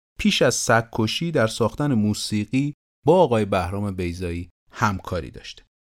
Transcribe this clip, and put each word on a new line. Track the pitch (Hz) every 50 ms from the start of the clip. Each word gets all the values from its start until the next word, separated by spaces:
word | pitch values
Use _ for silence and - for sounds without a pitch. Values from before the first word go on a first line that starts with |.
| _ _ _ -
پیش | - 214 - -
از | 165 131 -
سگ‌کشی | - - - 117 113 117 - - - 110 110 - - 165 170
در | 160 139 110 110
ساختن | - - 117 104 - - 147 147 131
موسیقی | 107 104 104 104 - - - 107 104 104 - - 131 143 147 147 - _ _ _ _ -
با | 143 170 190
آقای | 175 131 120 110 107
بهرام | 98 101 95 87 85 95 101 104 101 92
بیضایی | 92 90 87 85 90 92 87 85 87 85 - _ _ _ _
همکاری | - - 120 107 98 87 - - 92 87 71 58
داشته. | - - - - - - - _ _ _ _ _